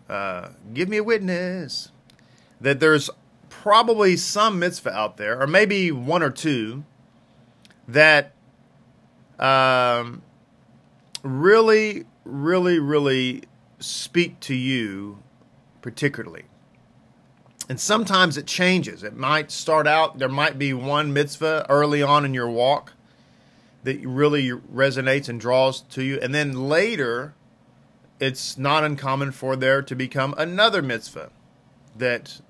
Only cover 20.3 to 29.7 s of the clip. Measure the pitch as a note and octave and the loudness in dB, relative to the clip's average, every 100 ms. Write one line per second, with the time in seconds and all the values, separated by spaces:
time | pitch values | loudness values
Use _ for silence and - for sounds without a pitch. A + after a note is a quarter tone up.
20.3 | C#3 D3+ C3+ C#3 B2+ C3 D3 D3+ C#3+ C#3+ | -2 -2 -2 -4 -4 -2 -2 0 0 -2
21.3 | - D#3 D#3 - C#3+ D3 D3 C#3+ D3 C#3 | -2 -2 -2 2 2 4 2 4 2 2
22.3 | C3 A#2+ A#2 B2+ D3 - - _ _ _ | -2 -2 0 2 2 -2 -20 _ _ _
23.3 | _ _ _ _ _ B2+ C3+ B2+ B2+ D3 | _ _ _ _ _ -6 -6 -6 0 2
24.3 | D3 B2+ B2 - A#2 C#3 B2+ C3 C#3 C3 | 2 0 -4 -10 0 0 2 0 0 -2
25.3 | A#2 A#2 B2+ C3 B2+ - C3 C3 C3+ B2+ | -8 0 2 2 0 -10 -6 -6 -4 -4
26.3 | D3 C#3+ B2+ C3+ D#3+ G#3+ G3+ B2 A#2 D3 | -2 -2 -4 0 2 2 0 -2 -4 -8
27.3 | - _ _ _ _ _ _ _ _ C3+ | -16 _ _ _ _ _ _ _ _ -6
28.3 | B2+ - - C#3 D#3 D3+ C#3+ C3+ C3+ C#3 | -4 -10 -6 0 0 0 -2 -4 -4 -4
29.3 | C3 C3 C3 C3 | -6 -6 -2 0